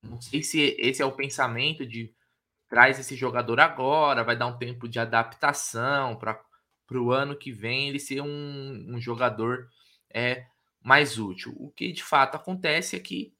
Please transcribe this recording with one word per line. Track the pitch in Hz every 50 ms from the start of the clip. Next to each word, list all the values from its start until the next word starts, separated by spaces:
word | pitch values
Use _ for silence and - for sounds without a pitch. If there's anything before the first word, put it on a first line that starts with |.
| -
não | 110 120 120
sei | - - 139 151 151
se | - - 160 147 143 - -
esse | - 123 131 -
é | 143
o | 135
pensamento | 131 - 139 139 139 - 135 123 117 117 131 151 160 156 139
de | 120 113 117 113 113 _ _ _ _ _ _ _ _ _ _ _ _
traz | - 117 123 135 135 135
esse | 131 - 135
jogador | 123 131 127 113 120 117 110 117 123
agora, | 151 165 156 - 127 135 143 156 151 147 135 120 117
vai | 110 120 120
dar | 120
um | 123 120 120
tempo | 127 120 123 120 - 117
de | 117 120
adaptação | 117 113 117 113 117 - - - - 147 143 - - - - 113 117 131 143 139 135 127 113 110
pra, | 110 110 110 - - _ _ _ _ _ _ _ _
pro | _ 123 127 120 120
ano | 123 135 139 143 143
que | 143 - 135
vem | 123 101 101 113 123 131 139 143
ele | 139 143
ser | 143 - 135 135
um, | 143 147 147 147 147 143 143 139 135 135 135 107 - 95
um | 123 120
jogador, | 120 120 120 113 127 120 107 110 113 117 123 123 127 - _ _ _ _ _ _ _ _
é, | - 110 120 123 127 127 123 _ _ _ _ _ _ _ _
mais | 113 131 143 147 139 110 110
útil. | 110 98 92 - - 117 - -
O | - 147
que | _ - 113 180
de | 170 - -
fato | - - 143 135 135 -
acontece | 156 - - 185 185 185 165 151 165 180 - -
é | -
que | 185 - - - - - _